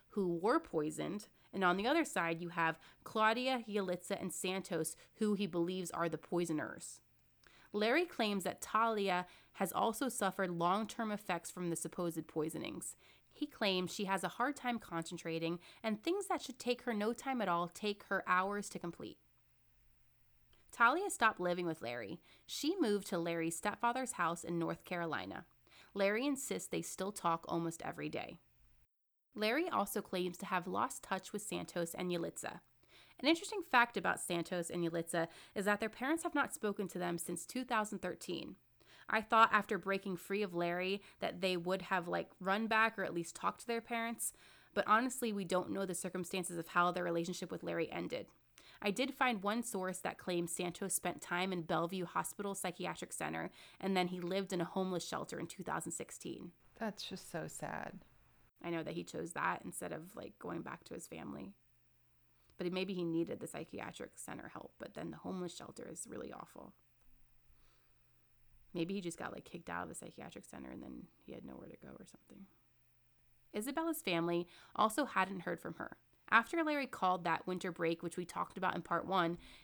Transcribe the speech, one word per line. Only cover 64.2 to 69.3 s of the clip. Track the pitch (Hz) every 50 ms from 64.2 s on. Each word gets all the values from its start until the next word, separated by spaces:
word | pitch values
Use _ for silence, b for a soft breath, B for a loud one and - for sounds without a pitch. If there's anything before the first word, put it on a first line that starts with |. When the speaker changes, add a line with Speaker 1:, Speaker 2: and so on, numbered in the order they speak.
| - - - - - - -
Speaker 1:
help, | - - - - -
but | - - -
then | - 165 170
the | 156 160
homeless | - 185 190 185 180 175 -
shelter | - - - - - - -
is | - - - -
really | - - - - -
awful. | - - - - - - - - _ _ _ _ _ _ - - - - - _ - _ - b b b b b b b b b b b b b b b _ _ _ - - - - - - -
Maybe | 175 165 175 196
he | 208
just | 175 175 165 -
got, | - -